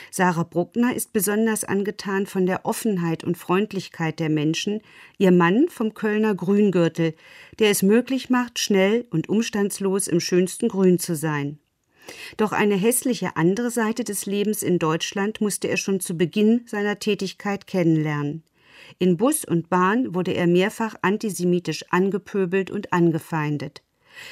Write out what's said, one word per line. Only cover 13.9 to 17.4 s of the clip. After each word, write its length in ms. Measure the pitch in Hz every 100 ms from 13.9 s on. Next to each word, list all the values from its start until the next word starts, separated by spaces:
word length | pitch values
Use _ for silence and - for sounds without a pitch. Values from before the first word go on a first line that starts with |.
| 220 214
des 200 | 202 -
Lebens 380 | 202 202 208
in 160 | - 175
Deutschland 640 | 160 160 - 208 202 214
musste 260 | 208 185 -
er 100 | 190
schon 220 | - 196
zu 180 | - 170
Beginn 440 | 175 214 214 240 240
seiner 320 | 214 202 202
Tätigkeit 680 | - 196 190 -